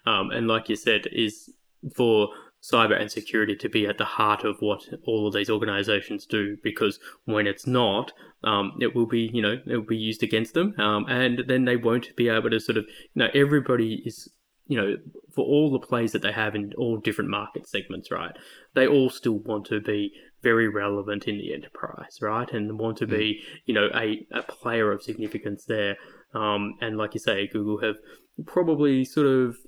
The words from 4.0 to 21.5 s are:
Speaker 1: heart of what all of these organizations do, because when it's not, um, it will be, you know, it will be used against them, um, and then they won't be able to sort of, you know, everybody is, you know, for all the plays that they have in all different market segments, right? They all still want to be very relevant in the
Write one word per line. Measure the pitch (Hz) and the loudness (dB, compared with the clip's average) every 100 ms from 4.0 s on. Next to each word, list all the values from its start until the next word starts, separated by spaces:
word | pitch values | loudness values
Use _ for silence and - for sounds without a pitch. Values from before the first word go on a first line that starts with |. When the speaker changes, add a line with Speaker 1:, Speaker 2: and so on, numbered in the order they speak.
Speaker 1:
heart | 104 - 107 104 | -4 2 4 4
of | 110 101 | 0 -2
what | 107 98 - - - | -2 -2 -6 -10 -2
all | 110 104 | 0 2
of | |
these | 101 101 | 0 0
organizations | 107 107 98 101 104 - 101 - | 0 0 -2 0 0 -2 -10 -4
do, | 110 101 101 | -2 -2 -4
because | 113 - 107 - - - | -4 0 -2 -2 -12 -14
when | - 107 101 | -4 0 0
it's | 98 - | -2 0
not, | 123 113 101 131 - - _ | 2 2 2 -2 -10 -20 _
um, | 110 101 98 - | 0 0 0 -2
it | 123 | -2
will | 127 113 | 0 0
be, | 117 113 | 0 0
you | 117 | 0
know, | 107 123 - | 0 -2 -4
it | 120 | -4
will | |
be | 107 113 | -2 -4
used | 110 110 | -2 -4
against | 113 110 117 | 0 0 0
them, | 165 196 202 | 0 -2 0
um, | 104 107 - | 0 0 0
and | 127 127 120 127 | 0 2 0 0
then | 131 | 2
they | 127 123 | 2 2
won't | 113 120 120 - | 2 0 -2 0
be | 120 | 2
able | 110 113 | 2 2
to | 113 | 0
sort | - 113 | -2 -6
of, | 104 - - | -6 -12 -8
you | - | 0
know, | 113 | 2
everybody | 139 143 147 131 123 113 110 | 4 6 4 4 2 0 -2
is, | 120 - - _ _ _ - | -8 -12 -18 _ _ _ -4
you | 131 | 0
know, | 98 - - - - | 0 -2 -8 -20 -10
for | - | -4
all | - 147 156 | 2 4 4
the | 131 | 0
plays | - 120 117 | 0 0 0
that | - | 0
they | 104 | -2
have | 107 107 | -2 -2
in | 104 101 - | -2 -6 -4
all | 120 113 | -2 0
different | 107 104 101 | -2 -2 -2
market | 104 104 - - | -4 -6 -10 -8
segments, | 101 95 90 - | -8 -6 -12 -8
right? | 85 85 - - - - | -6 -6 -12 -20 -20 -4
They | - 131 | 2 6
all | 143 127 | 6 4
still | - 123 107 | 2 -2 -2
want | 107 107 101 | -2 -6 -2
to | 107 | -4
be | 107 104 101 - - _ | -2 -2 -2 -8 -20 _
very | 120 113 113 | 2 4 4
relevant | 101 101 101 101 104 - | 0 -2 -2 -4 -4 -4
in | 104 | -6
the | 87 | -6